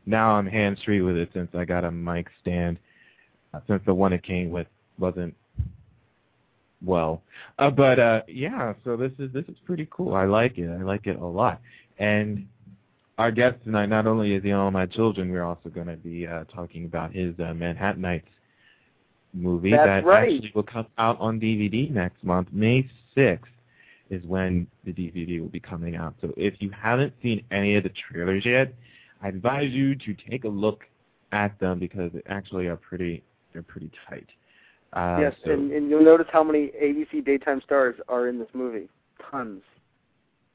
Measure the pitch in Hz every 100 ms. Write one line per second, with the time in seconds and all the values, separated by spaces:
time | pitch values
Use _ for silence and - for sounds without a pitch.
0 | - 110 110 104 98 107 101 98 - 101
1 | 92 85 85 92 87 87 87 90 87 85
2 | 85 87 87 - 90 87 85 82 _ _
3 | - _ _ _ _ 78 - 98 101 90
4 | 98 90 - 90 90 87 82 _ _ -
5 | 92 90 87 - _ - - - _ _
6 | _ _ _ _ _ _ _ _ 92 87
7 | 80 82 - - - - 143 135 139 127
8 | 117 110 - 117 151 269 117 101 127 117
9 | 131 131 135 131 170 - - 170 156 -
10 | 180 98 98 107 123 110 85 85 95 101
11 | 104 85 87 90 120 82 - - _ -
12 | 104 104 107 101 - _ - - _ _
13 | _ - 117 113 127 123 110 107 104 110
14 | 110 110 104 98 101 101 98 95 92 -
15 | 113 95 90 90 87 87 85 82 85 80
16 | 82 85 85 82 78 90 85 82 85 85
17 | 82 92 90 85 82 82 85 85 98 90
18 | 92 85 - _ _ _ _ _ _ _
19 | _ _ _ 90 90 87 95 147 151 98
20 | 170 208 - 285 107 107 104 120 113 -
21 | 113 120 113 113 110 107 104 110 156 113
22 | 87 - 90 90 92 98 110 127 131 -
23 | _ - 127 123 - _ _ _ _ _
24 | - 92 85 95 92 90 87 _ 92 85
25 | 85 87 85 82 82 82 - 87 85 82
26 | 80 - 82 - 98 - 98 98 110 123
27 | 143 - 123 110 - 98 101 104 92 -
28 | - 85 87 95 120 123 131 - - -
29 | _ _ 98 92 120 135 143 127 135 139
30 | - 95 - 123 113 101 107 104 - _
31 | _ _ _ 104 104 104 92 90 87 95
32 | 87 85 - 98 98 95 87 82 - 90
33 | 87 82 - _ _ - - - 78 -
34 | - - - _ _ _ _ _ _ -
35 | 87 87 147 - 160 143 143 147 143 151
36 | 160 165 160 165 156 151 143 - 147 147
37 | 151 151 135 139 147 135 - 143 127 113
38 | - 123 123 123 110 127 127 110 90 _
39 | _ - - 139 117 95 - _ _ _
40 | _ _ _ _ _